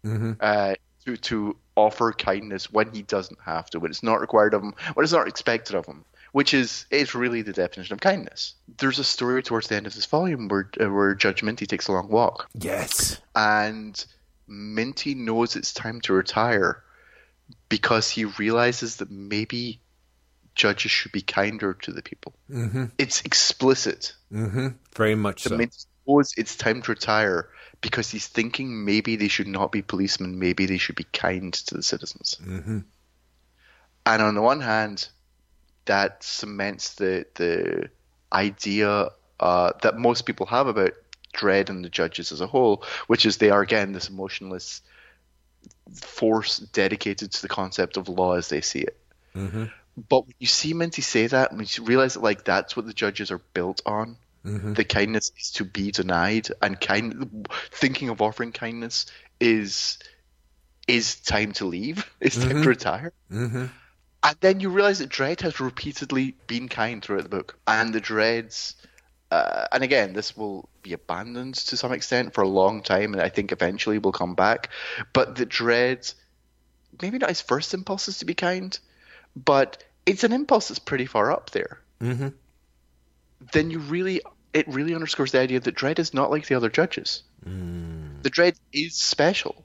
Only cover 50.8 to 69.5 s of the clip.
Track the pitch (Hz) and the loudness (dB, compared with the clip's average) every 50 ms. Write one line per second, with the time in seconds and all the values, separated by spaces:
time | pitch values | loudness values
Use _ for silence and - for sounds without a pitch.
50.8 | 170 170 165 - 131 - - 120 110 117 135 131 131 - - 104 110 98 - - | -2 -2 -2 -6 -6 0 2 2 2 4 4 4 4 4 0 -6 -8 -6 -6 -6
51.8 | 117 113 120 131 135 131 127 - 110 107 104 98 - - 92 95 - - - 127 | 0 4 4 6 6 4 2 0 0 0 0 0 0 0 2 2 0 -2 -6 -6
52.8 | 110 113 104 - 117 104 98 - 104 - 98 87 _ _ _ 95 87 90 98 - | -6 -6 -4 -2 -2 -2 -2 -4 -6 -6 -6 -8 _ _ _ -2 -2 -2 -4 -4
53.8 | - - 107 104 110 117 117 - _ _ _ _ _ 101 104 104 90 104 104 107 | -4 -4 -4 -4 -4 -6 -8 -20 _ _ _ _ _ -8 -6 -6 -4 -4 0 0
54.8 | 107 - - 110 101 104 110 110 - - _ - - - - - 107 95 - 104 | 0 2 2 2 2 2 0 -2 -2 -4 _ -10 -12 -10 -6 -6 -6 -6 -4 -4
55.8 | 98 101 101 - 92 92 90 82 85 98 107 113 104 - - - - 101 98 - | -4 -2 -2 -2 -2 0 2 2 2 2 0 0 -2 -4 -4 -2 -2 -2 -2 -4
56.8 | - - 98 104 117 113 107 120 135 - 107 107 104 - - - - - - - | -2 0 0 0 0 -2 -6 -8 -10 -10 -10 -12 -12 -10 -10 -10 -10 -10 -4 0
57.8 | - 135 131 - 143 127 113 101 107 107 110 - 123 117 113 - - 113 117 117 | 0 0 0 0 -4 -4 0 0 0 0 0 -2 -8 -8 -6 -10 -8 -8 -8 -8
58.8 | 117 120 - - - - - - - - _ _ 120 120 110 110 104 98 95 - | -10 -6 -4 -4 -6 -6 -12 -20 -20 -20 _ _ 4 4 4 4 2 -2 -4 -4
59.8 | - - - - - - - _ _ _ _ _ _ _ _ _ _ _ _ _ | -4 -4 -4 -6 -12 -20 -20 _ _ _ _ _ _ _ _ _ _ _ _ _
60.8 | - - 123 120 110 - - - - - - 104 107 104 101 - 104 92 85 90 | -2 0 2 2 2 0 -4 -4 -4 0 2 2 0 0 -2 -4 -4 -4 -4 -4
61.8 | 104 135 165 196 208 - _ _ - 131 - 120 127 127 147 151 156 135 123 - | -6 -6 -6 -6 -8 -10 _ _ 0 0 2 2 0 0 2 4 4 4 4 4
62.8 | - - 78 101 139 170 _ _ _ _ 92 107 120 120 110 127 127 127 - - | 0 -4 -4 -4 -6 -10 _ _ _ _ -6 -4 -4 -4 -4 -4 -6 -6 -10 -16
63.8 | _ _ _ _ _ _ _ _ - 151 147 _ - 190 196 190 190 196 180 196 | _ _ _ _ _ _ _ _ 0 0 2 _ 4 4 4 4 0 0 4 4
64.8 | 202 208 196 185 147 139 - - 135 139 170 - 190 170 151 - 135 127 120 - | 6 6 4 2 -2 -6 -2 -2 0 -2 -2 -2 -2 -4 -2 -2 -4 -4 -6 -6
65.8 | - 143 139 - 143 131 143 131 131 135 127 _ _ _ 117 117 127 123 - - | -10 -8 -8 -8 -6 -2 0 0 0 -2 -4 _ _ _ -6 -6 -6 -6 -4 -2
66.8 | 110 113 120 107 - - 104 95 80 - 101 95 - - - _ _ - 110 110 | -2 -2 -2 -8 -6 -4 -2 -2 -2 -2 -6 -6 -6 -8 -16 _ _ 2 2 2
67.8 | 113 113 110 110 104 - 113 110 107 110 113 117 113 107 - - - - - _ | 2 2 0 -2 -2 0 2 2 4 4 2 0 -4 -6 -10 -10 -10 -10 -12 _
68.8 | - - _ - _ _ _ _ _ _ - 82 58 50 | -20 -20 _ -20 _ _ _ _ _ _ 2 2 2 2